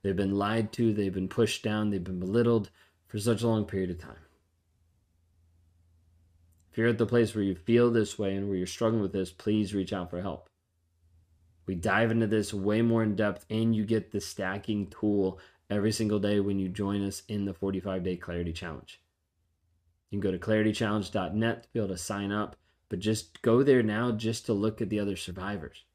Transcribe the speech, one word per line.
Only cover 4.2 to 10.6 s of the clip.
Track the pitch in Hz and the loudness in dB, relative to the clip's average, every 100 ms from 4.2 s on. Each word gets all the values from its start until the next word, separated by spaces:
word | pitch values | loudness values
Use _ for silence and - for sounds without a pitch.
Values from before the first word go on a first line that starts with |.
| - _ _ _ _ _ _ _ _ _ _ _ _ _ _ _ _ _ _ _ _ _ _ _ _ | -20 _ _ _ _ _ _ _ _ _ _ _ _ _ _ _ _ _ _ _ _ _ _ _ _
If | - | 0
you're | 117 | 2
at | 117 | 4
the | 110 | 4
place | 120 113 | 4 4
where | 107 | 2
you | 98 90 | -2 -2
feel | - 117 120 | 4 6 6
this | 113 104 - | 4 0 -2
way | 101 98 | -2 -2
and | 101 | -2
where | 95 | -2
you're | 90 | -4
struggling | - 113 113 | 0 0 2
with | 95 | 0
this, | 98 92 | -2 -4
please | - - 107 98 | -4 0 0 0
reach | 98 92 | -2 -4
out | 101 85 | -6 -6
for | 87 | -6
help. | 95 73 - _ | -6 -8 -14 _